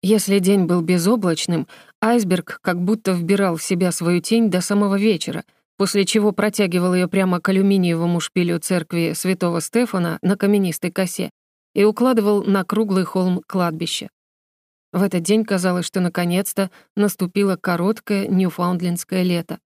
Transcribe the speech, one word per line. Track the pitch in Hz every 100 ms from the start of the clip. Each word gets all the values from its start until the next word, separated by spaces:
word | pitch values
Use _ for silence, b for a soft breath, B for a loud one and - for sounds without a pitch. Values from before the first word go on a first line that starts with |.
Если | 185 214 - 202
день | 185 202
был | 175 175
безоблачным, | 165 180 170 240 185 160 - 170 - B B _
айсберг | 214 240 196 180 160 -
как | - 175
будто | 180 220 -
вбирал | 180 170 196 196 165
в |
себя | - 185 180
свою | 165 170 175
тень | 160 226 226
до | 180
самого | 180 202 202 196
вечера, | 214 180 - 151 - _ _ _
после | 196 208 190
чего | 220 208
протягивал | 202 208 - 196 175 180
её | 180 180
прямо | 196 190 180
к | -
алюминиевому | 190 196 196 175 165 170 175
шпилю | - - 175 170
церкви | - 185 165 170 165
Святого | 170 185 180 180 170
Стефана | - 233 240 190 170 165
на | 180 196
каменистой | 202 208 190 160 180
косе | 170 185 - - _ _ _ _
и | -
укладывал | 208 214 247 240 208 208
на | 196 196
круглый | 180 214 220 190
холм | 180 190 185 180 -
кладбища. | 190 175 160 170 - - _ _ _ _ _ _ _ _
В | -
этот | 196 185
день | 165 214
казалось, | 220 196 185 180 170
что | 196
наконец-то | 180 175 175 180 202 - 190 b b -
наступило | 202 - 180 202 202 180
короткое | - 175 180 220 - 202 196
ньюфаундлендское | 185 185 - 180 180 175 175 - 185
лето. | 185 175 170 - _